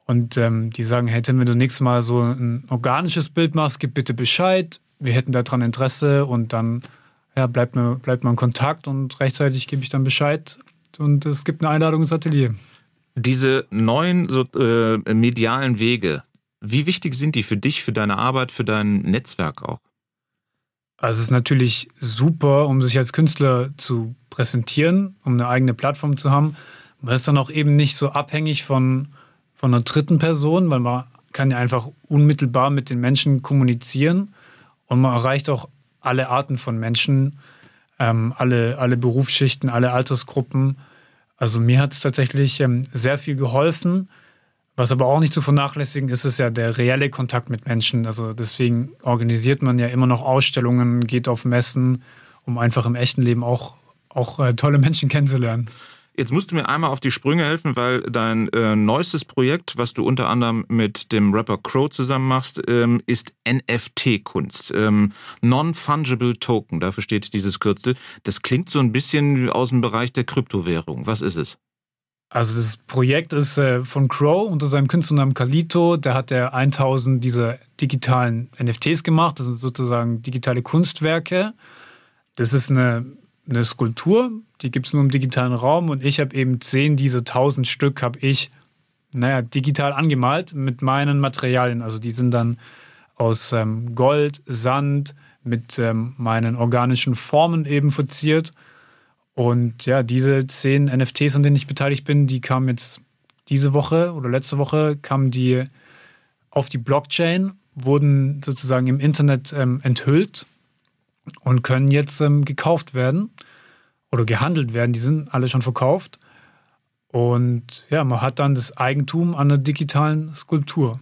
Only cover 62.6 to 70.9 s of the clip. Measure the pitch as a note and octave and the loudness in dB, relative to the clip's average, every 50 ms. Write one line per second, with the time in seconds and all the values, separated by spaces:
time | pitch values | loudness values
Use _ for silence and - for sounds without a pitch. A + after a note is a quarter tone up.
62.6 | - - A#2+ A#2+ A#2 A#2 A#2+ - - - B2 - - - _ _ - A#2 B2+ C3 | -2 0 2 2 4 4 2 2 0 0 -2 -2 -2 -6 _ _ -4 -2 -2 -2
63.6 | - - A#2+ A#2+ - - - - - C3+ A2 G2 - - - F#2+ D2 F#2+ - - | -2 -2 -4 -4 -4 -6 -6 -2 0 0 0 0 -2 -4 -6 -4 -4 -4 -4 -4
64.6 | - - - G2+ G#2+ A2 G#2 G#2 G#2 G2+ G2+ - - - - - - A#2 B2+ C3+ | -4 -2 -2 0 2 4 4 4 2 2 -2 -6 -20 -18 -8 -2 0 2 2 2
65.6 | D#3 E3+ D#3+ - - - D3 D#3 D3+ B2+ B2+ A2+ B2 B2 A#2 - - - A#2+ G#2+ | 0 -2 -4 -4 -2 -2 -2 -2 0 -2 -2 0 0 -2 -2 -4 -2 -2 -2 -2
66.6 | - - - D#2+ F2 F#2 F#2+ - - - A2 G2+ - - - G#2 F#2+ G2+ F#2 - | -2 -4 -6 -4 -4 -4 -4 -6 -6 -4 -4 -4 -4 -4 -4 -4 -2 -2 -4 -2
67.6 | - G#2 G2 - - B2+ B2+ - - - - - - G2+ G2 - - - B2+ C3+ | 0 -2 -2 0 -2 -4 -4 -4 -6 -20 -18 -10 -4 -4 -4 -2 -2 -2 -2 -2
68.6 | F3+ - - D3 C3+ A#2 G#2+ B2+ C#3 - - D3 C#3+ C#3+ C#3+ C3 B2+ - - A2+ | 0 0 0 2 2 2 2 0 -2 0 0 0 2 2 2 2 0 0 0 0
69.6 | B2+ A#2+ C3 B2 A#2 A#2 G#2 A2+ B2 A#2+ - C3 A#2+ - - C3+ B2 - - G2 | 0 2 0 0 0 0 -2 -2 -4 -2 -2 -4 -4 -2 -2 -4 -4 -2 -4 -4
70.6 | E2+ F2+ E2+ E2 D#2+ D#2+ | -2 0 -2 -2 -4 -6